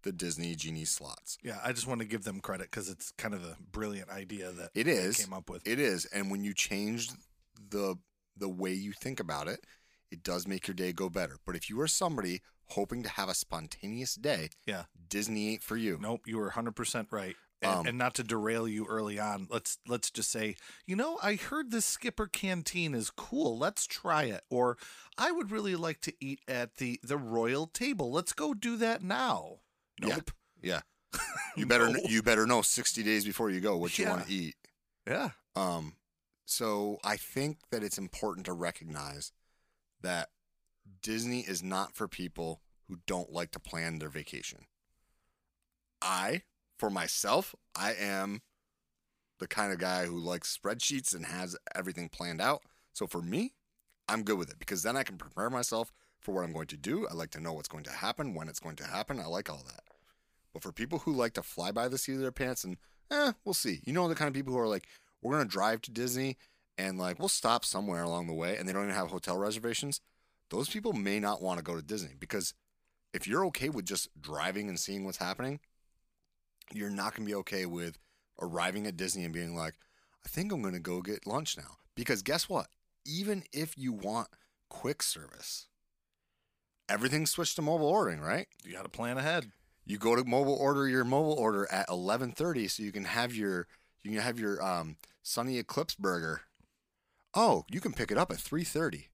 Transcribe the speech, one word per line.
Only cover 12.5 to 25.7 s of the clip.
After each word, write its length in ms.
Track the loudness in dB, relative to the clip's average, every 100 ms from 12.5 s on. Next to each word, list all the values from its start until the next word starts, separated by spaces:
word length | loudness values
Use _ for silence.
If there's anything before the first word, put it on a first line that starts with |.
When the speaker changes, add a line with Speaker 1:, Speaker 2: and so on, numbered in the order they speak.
| _ _
Speaker 1:
hoping 300 | -2 -2 -2
to 60 | -4
have 200 | -2 0
a 40 | 0
spontaneous 800 | -2 -6 -8 -10 -8 -6 -4 -2
day, 340 | 0 0 -2 -8 -6
Speaker 2:
Yeah. 200 | -6 -6 -16 -6
Speaker 1:
Disney 420 | -2 0 0 0
ain't 100 | -2
for 140 | -2 0
you. 200 | 0 0
Speaker 2:
Nope, 260 | -2 -4 -4
you 100 | -2
were 100 | -2
a 60 |
hundred 220 | -2 -4 -2
percent 340 | -2 -2 -2
right. 240 | -4 -4 -8 _ _
And, 100 | 2 4
Speaker 1:
Um, 80 | 2
Speaker 2:
and 100 | 2
not 180 | 2 2
to 80 |
derail 460 | -2 0 2 2 0
you 160 | -2 -2
early 340 | -2 -2 -2
on, 280 | -2 -2 -2
let's, 300 | -2 -2 -6 -2
let's 240 | -2 -2
just 220 | -2 -2
say, 240 | 0 -2 -4 -12 -18 -4
"You 100 | 0
know, 240 | 0 0
I 140 | 0 0
heard 360 | 0 -4 0
this 140 | 0 0
Skipper 400 | 0 -4 -2 -2
Canteen 680 | 0 0 0 -2 0 0 0
is 140 | -2
cool. 480 | -6 -4 0 2 2
Let's 280 | 0 0 -4
try 380 | -2 2 4
it." 220 | 4 -2 0
Or, 280 | 4 4 4 -6 -18 -16 0
"I 140 | 2
would 180 | 2 0
really 240 | -2 0